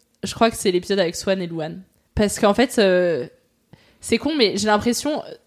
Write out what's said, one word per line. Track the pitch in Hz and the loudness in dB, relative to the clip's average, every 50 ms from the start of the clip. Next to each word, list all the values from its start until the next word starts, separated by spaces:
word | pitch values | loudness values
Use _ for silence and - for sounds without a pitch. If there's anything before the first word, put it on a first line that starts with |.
| _ _ _ _ - | _ _ _ _ -10
je | 202 - | -8 -2
crois | - 233 226 | 0 2 2
que | 226 - | 2 0
c'est | - 208 180 | 0 0 0
l'épisode | 180 180 - 202 196 | 0 0 0 0 0
avec | 185 165 170 | 0 0 -2
Swan | - - 202 190 190 | -4 -4 -2 -2 -2
et | 180 | -4
Louane. | 170 170 160 151 160 165 185 190 _ _ _ _ _ _ | -6 -6 -6 -8 -8 -10 -12 -18 _ _ _ _ _ _
Parce | - 214 208 - - | 0 0 0 2 2
qu'en | 233 202 202 | 2 2 4
fait, | 233 240 285 - - | 4 2 2 2 2
euh, | 208 190 185 180 180 175 165 131 123 - - _ _ _ _ _ _ _ - - _ _ _ _ - | 2 4 4 4 2 2 0 -2 -4 -6 -12 _ _ _ _ _ _ _ -20 -20 _ _ _ _ -4
c'est | - 226 226 | -2 -2 0
con, | - 277 320 | 0 -2 0
mais | 302 233 190 - 196 | 2 2 2 0 0
j'ai | 202 | 0
l'impression, | 214 208 202 196 240 240 - - 285 311 269 - - - - _ | 2 2 2 2 0 -2 -2 -2 -4 -4 -4 -6 -10 -16 -20 _